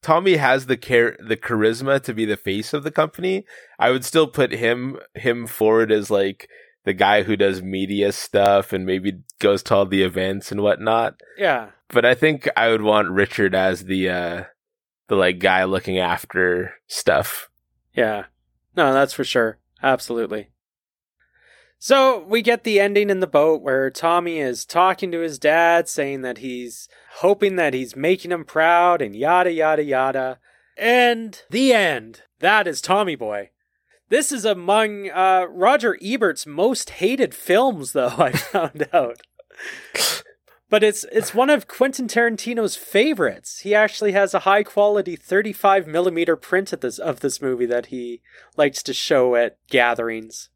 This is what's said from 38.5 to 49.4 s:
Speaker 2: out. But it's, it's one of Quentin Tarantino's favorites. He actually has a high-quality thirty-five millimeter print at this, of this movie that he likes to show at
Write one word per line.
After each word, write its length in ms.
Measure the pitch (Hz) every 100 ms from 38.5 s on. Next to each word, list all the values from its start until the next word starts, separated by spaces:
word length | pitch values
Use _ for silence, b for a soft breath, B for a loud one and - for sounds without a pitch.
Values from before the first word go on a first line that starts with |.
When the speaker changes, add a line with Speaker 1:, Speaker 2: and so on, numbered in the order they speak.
| 196 160 151 143
Speaker 2:
out. 300 | 175 123 120 _ _ _ B B B B B B B B B _ _ _
But 140 | 214
it's, 200 | 214 208 -
it's 220 | 220 220
one 160 | 214 262
of 180 | 294 -
Quentin 400 | - 262 269 247
Tarantino's 680 | 233 233 220 233 233 208 -
favorites. 840 | - 196 277 277 139 - - -
He 120 | 202
actually 380 | 208 214 - 208
has 220 | 190 196
a 60 | 190
high-quality 760 | 190 202 208 - 208 208 190 165
thirty-five 720 | - 190 214 190 196 196 156
millimeter 480 | 160 180 165 170 160
print 360 | - 180 196
at 80 | 170
this, 180 | 127 -
of 220 | 165 135
this 200 | 143 -
movie 240 | 139 123 120
that 220 | 120 117
he 340 | 127 120 117 b b b -
likes 280 | 143 131
to 100 | -
show 420 | 131 - 143 127
at 220 | 120